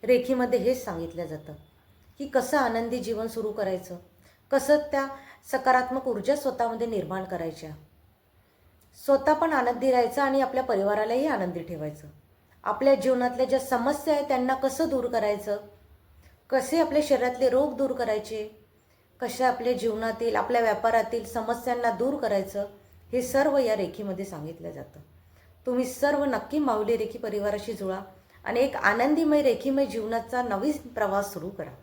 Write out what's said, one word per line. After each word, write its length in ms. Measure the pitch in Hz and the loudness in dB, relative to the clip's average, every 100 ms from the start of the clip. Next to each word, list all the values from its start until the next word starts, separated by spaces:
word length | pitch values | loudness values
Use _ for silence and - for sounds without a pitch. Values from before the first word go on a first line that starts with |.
रेखीमध्ये 560 | 220 247 247 262 247 247 | 4 2 4 0 2 2
हेच 260 | 202 254 | 2 0
सांगितलं 420 | - 170 165 165 165 | -2 -6 -8 -8 -8
जातं 260 | 156 - 151 - _ _ _ _ _ | -10 -12 -18 -20 _ _ _ _ _
की 100 | 277 | -2
कसं 300 | 269 254 302 | 0 2 2
आनंदी 400 | 254 226 233 240 | 2 0 -2 -4
जीवन 280 | 196 220 226 | -4 -4 -4
सुरू 260 | 226 214 | -4 -6
करायचं, 440 | 208 196 185 185 175 - _ _ _ _ | -4 -4 -4 -6 -16 -18 _ _ _ _
कसं 280 | 277 269 302 | -2 4 2
त्या 280 | 294 277 269 269 - - - | 4 -2 -2 -8 -18 -20 -6
सकारात्मक 560 | 262 262 254 254 262 262 | -2 6 6 6 -2 -2
ऊर्जा 280 | 208 202 294 | -2 2 2
स्वतःमध्ये 500 | 277 - 233 226 233 | 2 0 -2 0 -2
निर्माण 380 | 214 156 190 | -2 -2 -4
करायच्या, 460 | 185 180 165 156 156 151 - _ _ _ _ _ _ _ _ _ _ - | -4 -4 -6 -8 -12 -14 -18 _ _ _ _ _ _ _ _ _ _ -14
स्वतः 300 | - 277 277 | 2 2 4
पण 180 | 302 330 | 2 2
आनंदी 380 | 294 240 240 269 | 2 0 2 4
राहायचं 320 | 247 233 254 | 4 2 2
आणि 180 | 277 269 | 2 2
आपल्या 220 | 262 254 | 2 0
परिवारालाही 640 | 254 208 196 208 214 240 302 | 0 2 2 0 0 0 0
आनंदी 340 | 233 180 175 | 0 -2 -6
ठेवायचं. 480 | 165 165 151 151 - - _ _ _ _ | -8 -8 -8 -10 -18 -20 _ _ _ _
आपल्या 300 | - 214 269 | -6 0 4
जीवनातल्या 520 | 269 254 254 247 247 254 | 4 4 2 0 0 0
ज्या 140 | 269 | 0
समस्या 540 | - 247 247 294 - | 0 0 0 -2 0
आहेत 140 | 294 285 | 0 2
त्यांना 260 | 262 254 | 0 0
कसं 340 | 262 269 - 320 | 0 0 0 0
दूर 180 | 269 240 | 0 0
करायचं, 480 | 240 214 208 208 208 - - _ - _ - - _ _ | 0 0 -2 -2 -6 -6 -20 _ -20 _ -20 -20 _ _
कसे 300 | 262 254 320 | -2 2 2
आपल्या 220 | 320 285 | 4 2
शरीरातले 440 | 302 262 247 247 254 | 4 2 2 2 2
रोग 280 | 254 294 240 | 4 2 0
दूर 160 | 269 | -2
करायचे, 760 | 240 233 214 214 220 214 - _ _ _ _ _ _ | 0 -2 -2 -4 -8 -10 -12 _ _ _ _ _ _
कशा 280 | 247 - 254 | -8 0 0
आपल्या 240 | 240 233 | 2 0
जीवनातील, 640 | 247 226 214 226 220 233 214 | 0 0 -2 -4 -2 0 0
आपल्या 240 | - 240 | 2 2
व्यापारातील 640 | 226 208 226 226 220 233 | 2 2 2 2 2 -4
समस्यांना 680 | 208 240 220 240 - 240 240 | -6 -6 -4 -4 -2 0 0
दूर 260 | 185 247 285 | 0 -2 0
करायचं, 500 | 226 196 190 202 202 - - - - | 0 0 -2 -6 -8 -10 -20 -20 -4
हे 100 | 254 | -4
सर्व 360 | 247 269 294 277 | 0 2 4 4
या 180 | 240 214 | 2 0
रेखीमध्ये 480 | 185 - 202 185 | -2 -4 -8 -6
सांगितलं 460 | 190 165 151 165 170 | -8 -8 -12 -12 -12
जातं. 300 | 143 - - - - _ _ - _ - | -12 -16 -18 -20 -20 _ _ -20 _ -4
तुम्ही 180 | 247 | 0
सर्व 400 | 254 - 285 294 | -2 0 2 2
नक्की 340 | 277 233 - 302 | 2 0 -2 -2
माऊली 380 | 277 214 214 233 | 0 0 2 0
रेखी 220 | 220 233 | -2 -6
परिवाराशी 540 | 220 208 202 208 208 | -6 -2 -2 -2 -6
जुळा 280 | 202 196 190 196 - _ - | -6 -6 -6 -10 -20 _ -14
आणि 160 | - 240 | -4 0
एक 160 | 262 - | 0 2
आनंदीमय 680 | 196 220 254 302 311 294 | 0 2 2 4 4 4
रेखीमय 440 | 269 233 269 269 277 | 4 2 0 0 0
जीवनाचा 560 | 226 214 226 233 247 | -2 -2 -4 -2 -4
नवीन 460 | 247 196 262 294 240 | -2 0 0 -2 -6
प्रवास 460 | 226 208 196 196 | -4 0 0 -2
सुरू 160 | 180 170 | -8 -10
करा. 200 | 196 143 131 | -10 -12 -14